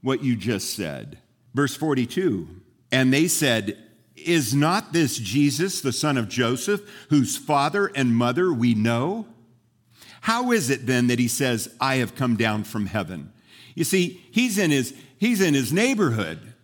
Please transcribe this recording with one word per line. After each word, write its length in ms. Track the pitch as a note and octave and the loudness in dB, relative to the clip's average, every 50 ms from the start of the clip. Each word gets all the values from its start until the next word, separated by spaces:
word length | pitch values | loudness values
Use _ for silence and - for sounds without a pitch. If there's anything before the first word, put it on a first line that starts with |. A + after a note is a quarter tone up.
| - | -2
What 160 | B2+ C3+ - D3 | -2 -2 0 0
you 140 | C3 A#2+ | -2 -2
just 360 | A2 F#2 A#2 A#2 F#2+ - - - | -2 -2 -4 -4 -4 -4 -8 -8
said. 440 | - G2 D#2 C#2+ C2 A1+ - - - _ _ _ _ _ _ _ | -6 -6 -8 -8 -10 -12 -16 -18 -20 _ _ _ _ _ _ _
Verse 220 | C3+ C#3+ C3 - | -2 -2 -2 -2
forty-two, 760 | - D#3 D#3+ C#3+ C3 A#2+ A#2 - F#3 F#3+ F3 A2+ F#2 D#2+ D#2+ - - - _ _ _ _ _ - | -4 -2 -2 0 0 -2 -2 -2 -2 0 0 0 -2 -6 -10 -16 -20 -20 _ _ _ _ _ 0
and 200 | C3 C3 B2+ C3 | 2 4 4 4
they 140 | C#3+ D#3+ | 4 2
said, 500 | F3+ - - D#3 C3+ A#2 A2 G2+ G2+ - - - - _ _ _ _ _ | 2 2 2 2 2 2 2 0 -4 -8 -10 -14 -20 _ _ _ _ _
"Is 400 | - D2+ D#3+ F3 E3 C#3 G#2 B2+ | -12 -4 0 0 0 0 0 2
not 380 | C#3+ D3 D#3+ F3+ G#3 - - D3+ | 2 2 2 2 0 -2 -2 0
this 260 | E3+ D#3+ B2+ - - | 0 2 2 0 -4
Jesus, 640 | A2+ F#2+ G2+ C#3+ D3 C#3+ B2+ A#2+ E3+ G3 F#3 - | -6 -4 0 2 2 2 2 0 -4 -4 -4 -4
the 120 | - C3+ B2 | -4 -4 -4
son 240 | - - D3+ C#3+ | -2 -2 0 0
of 120 | C3 A2+ F#2+ | 0 -2 -4
Joseph, 520 | - A#2+ B2+ A#2 B2 B2 - - G#3 G3+ G3+ - - - - _ | -2 0 0 0 0 -2 -2 -2 -2 -4 -4 -12 -20 -20 -4 _
whose 260 | D3+ D3 B2+ - - | 2 4 4 2 -2
father 540 | - - - D3+ C#3+ C#3 D3 D3 G3+ G3+ G3 G3 | -8 -4 0 2 2 2 2 0 0 -2 -2 -2
and 220 | C#3+ C3 B2 A#2 | -2 0 2 2
mother 380 | A#2 B2 A#2+ A#2+ D#3 F3+ F#3 D#3+ | 2 2 2 2 0 0 0 0
we 200 | A#2 A#2 B2 A#2 | 2 2 2 2
know? 540 | G#2+ G#2+ A#2 A#2 A#2 B2+ E3 G3+ A#3 G#3+ - - - - _ _ _ _ _ _ _ _ _ _ _ - - - - | 2 2 0 0 0 0 -2 -4 -6 -8 -12 -16 -20 -20 _ _ _ _ _ _ _ _ _ _ _ -20 -20 -20 -8
How 320 | - - A3+ A#3+ B3+ B3 A#3+ | -2 -2 0 0 2 2 2
is 180 | A3 D#3 A#2+ | 2 2 0
it 160 | C3+ B2 B2 | -2 -2 0
then 220 | A2+ C3 B2 B2 B2 | 0 2 2 4 2
that 100 | B2 A#2+ | 2 2
he 80 | B2 | 2
says, 480 | A#2 - - C#3+ B2+ A#2+ A2 - - - - | 0 0 0 0 0 0 -2 -4 -6 -6 -4
'I 160 | B2+ C3+ C3 | -2 0 0
have 180 | C3 B2 F#2 - | 0 -2 -2 -2
come 220 | - C3+ B2 A#2 | -4 0 0 2
down 260 | G#2 A#2 A2+ G#2+ G#2+ G2+ | 2 2 0 0 -2 -4
from 240 | - - G#2+ G#2 | -6 -4 -4 -4
heaven'?" 460 | F#2 D#2 A2 F#2 D#2 F#2 D#2+ C#2 - - _ _ _ - - - - - | -2 -2 -4 -4 -4 -8 -12 -12 -14 -18 _ _ _ -20 -20 -20 -18 -6
You 80 | - E3 | -4 -2
see, 400 | - G3 F#3+ F3+ F3 F3+ - - - | 0 2 0 0 0 -4 -12 -20 -4
he's 280 | - A3 B3 B3+ G3+ G3 | -2 0 0 0 0 0
in 120 | G3+ D#3+ | 2 2
his, 240 | D3 C3+ B2+ - - - - - _ _ | 2 2 0 -2 -8 -16 -20 -20 _ _
he's 220 | G3+ A#3 A#3+ G3 | 0 0 2 2
in 140 | F#3+ E3 D3 | 4 4 4
his 180 | C#3 B2+ G#2+ C#3+ | 2 0 0 0
neighborhood. 640 | F#3+ A3+ B3+ C4+ G#3+ G3+ C#3+ A2+ A2 G2 D#2+ D#2+ D#2+ - - - _ | 2 2 2 2 2 0 0 0 0 -2 -4 -6 -10 -14 -20 -20 _